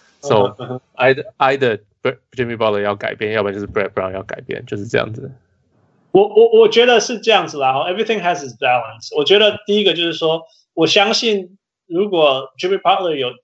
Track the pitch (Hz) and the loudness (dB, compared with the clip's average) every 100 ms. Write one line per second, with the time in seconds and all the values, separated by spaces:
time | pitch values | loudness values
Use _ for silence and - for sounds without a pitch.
0 | _ _ 143 110 101 113 127 127 _ - | _ _ 0 2 2 -4 -12 -12 _ 0
1 | 131 131 - - 135 135 123 104 _ _ | 0 0 -4 -2 0 2 0 -2 _ _
2 | 127 123 _ 131 120 113 110 104 104 101 | -6 -6 _ -6 -6 -2 -2 0 -2 -4
3 | 104 101 107 110 101 98 101 107 95 101 | -6 -6 -4 -2 -2 -4 -6 -4 -4 -4
4 | 95 95 95 - - 107 120 104 107 120 | -6 -8 -12 -14 -10 -12 -10 -10 -4 -2
5 | 117 113 135 - _ _ _ _ _ _ | -2 -8 -16 -18 _ _ _ _ _ _
6 | _ 190 208 202 226 220 220 226 247 233 | _ 2 4 4 4 6 4 4 4 2
7 | - 214 226 196 147 147 131 135 175 196 | 0 -4 0 2 0 -4 -2 -2 -2 -4
8 | 220 214 175 175 135 - 131 123 110 113 | -4 -2 -2 -4 -8 -4 0 0 -2 -14
9 | - 151 143 208 208 202 - 208 190 160 | -8 -2 4 4 4 0 -2 0 2 0
10 | 170 156 160 160 - _ _ - 160 208 | -2 -2 -2 -2 -6 _ _ 0 2 4
11 | 208 214 233 202 180 196 _ _ - 170 | 2 0 0 -2 -4 _ _ _ -8 -4
12 | 208 175 151 135 - - 180 190 175 196 | 0 2 2 2 -6 -6 -4 0 2 0
13 | 180 143 123 - | 0 -4 -6 -8